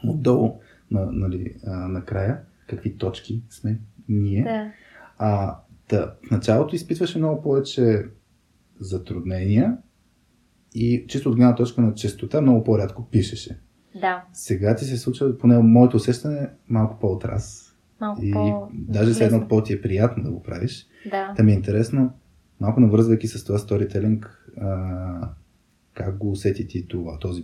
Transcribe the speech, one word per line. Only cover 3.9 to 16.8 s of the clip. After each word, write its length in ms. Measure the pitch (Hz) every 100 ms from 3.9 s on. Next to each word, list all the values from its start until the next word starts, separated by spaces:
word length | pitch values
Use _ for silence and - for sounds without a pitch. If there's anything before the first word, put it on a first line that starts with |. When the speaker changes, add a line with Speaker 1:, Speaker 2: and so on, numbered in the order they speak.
| - -
Speaker 1:
ние. 340 | 104 101 98
Speaker 2:
Да. 280 | 226 220 214 - _ - - _
Speaker 1:
А, 400 | - 101 98 - _ - -
та, 280 | 101 - - -
в 40 |
началото 440 | 110 - 220 151 170
изпитваше 420 | - 165 170 165
много 240 | 156 151
повече 640 | 147 139 139 - 117 107 95 - _ _ _ _ _ _
затруднения 1000 | 92 92 - 87 90 92 98 104 196 247 _ _ _ _ _ _ _ _ _ 117
и 300 | 117 120 -
чисто 220 | 135 139
от 60 | 117
гледна 200 | 123 117
точка 260 | 120 -
на 120 | 113
честота 480 | 107 104 - 110 151
много 220 | 135 117
по-рядко 420 | 113 101 95 - 117
пишеше. 540 | 110 - 110 - - _ _ _ 185
Speaker 2:
Да. 280 | 185 180 -
Speaker 1:
Сега 420 | - - 95 101 117
ти 100 | 135
се 120 | 120
случва, 400 | 127 123 139 120
поне 220 | 120 120
моето 380 | 113 117 123 113
усещане, 520 | - 117 151 147 135 - _
малко 300 | 113